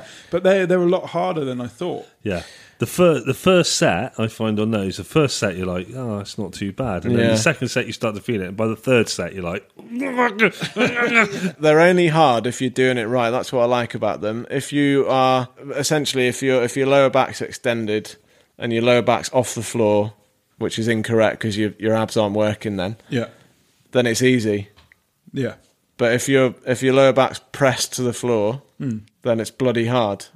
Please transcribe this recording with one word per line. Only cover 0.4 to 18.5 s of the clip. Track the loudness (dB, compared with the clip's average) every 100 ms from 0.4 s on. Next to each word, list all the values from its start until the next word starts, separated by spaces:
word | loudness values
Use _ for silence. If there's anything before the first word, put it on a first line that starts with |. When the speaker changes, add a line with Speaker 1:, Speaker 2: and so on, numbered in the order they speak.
Speaker 1:
they, | 2 2 2
they | 2
were | 2
a |
lot | 0 -2
harder | -4 -2 -4 -4
than | -6
I | -8
thought. | -8 -8 -8 -12 _
Speaker 2:
Yeah. | -6 -6 -8 -18 -20 _
The | -4
fir-, | 4 4 4
the | 0
first | 0 2 4 2 2
set | 2 2 -2 -4
I | -6
find | -2 -2 0
on | 0
those, | 0 -2 -6
the |
first | -4 0 0 0
set | -4 -4
you're | -4
like, | -4 -6 -10
"Oh, | -6 -6
it's | -8 -10
not | -10
too | -8 -8
bad," | -6 -4 -4 0
and | 0
then | 2
Speaker 3:
Yeah. |
Speaker 2:
the | 2
second | 0 -2 -4
set | -4 -4
you |
start | -4 -6
to | -4
feel | -4 -4
it, | -4
and | -4
by | -4
the | -2
third | 2 2 2
set | -2 -8
you're | -6
like, | -6 -6 -10 -20 -12
<laughs> | -8 -4 -2 -2 2 0 0 -8 -2 -2 0 0 2 0 -2 -6 0
Speaker 3:
They're | 4 6
only | 6 6 4
hard | 4 4 4 0
if | -4
you're | -4
doing | 2 2 2
it | 0
right. | 0 0
That's | 0 -2
what | 0
I | 2
like | 2 -2 -4
about | -4 -2
them. | -4 -6 -6
If | -6 -4
you | 0 2 2 2
are, | 2 2 2 -2 -10 -10 -6
essentially, | -2 -2 0 0 0
if | 0
your, | 0 2
if | 0 0
your | 2
lower | 4 4
back's | 2 0 -4
extended | -10 -6 -4 -2 -2 -4 -4 -14 _ _ _